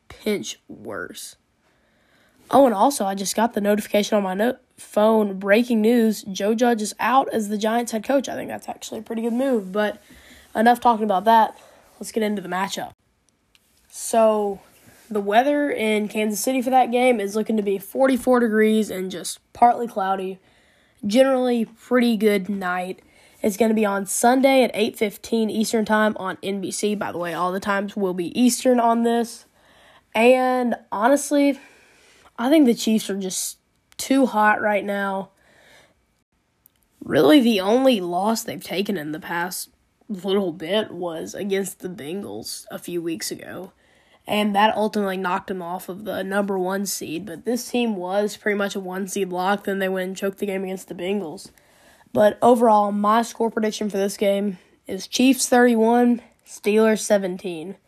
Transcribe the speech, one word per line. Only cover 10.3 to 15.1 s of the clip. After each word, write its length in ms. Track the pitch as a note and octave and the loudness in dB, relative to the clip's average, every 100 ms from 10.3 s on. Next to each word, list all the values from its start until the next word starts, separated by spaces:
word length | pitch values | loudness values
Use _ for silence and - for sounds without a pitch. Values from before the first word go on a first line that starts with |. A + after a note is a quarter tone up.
| - _ | -20 _
enough 280 | A3 A3+ A#3+ | 2 2 4
talking 240 | B3 A3 G#3+ | 2 2 0
about 180 | F#3 | 0
that. 340 | G#3 A3+ G#3 - - _ _ - | 4 4 4 -2 -20 _ _ -18
Let's 140 | G3+ | -10
get 120 | A3+ | -4
into 180 | G#3+ G#3 | -2 -4
the 80 | F3 | -6
matchup. 420 | F3+ F#3+ F#3+ C3+ - _ _ _ _ _ _ _ _ _ | -6 -6 -6 -10 -16 _ _ _ _ _ _ _ _ _
So, 720 | - - A3+ A3 G#3+ G#3 F#3+ - _ _ - | -12 -2 4 4 4 -2 -6 -14 _ _ -20
the 120 | - | -8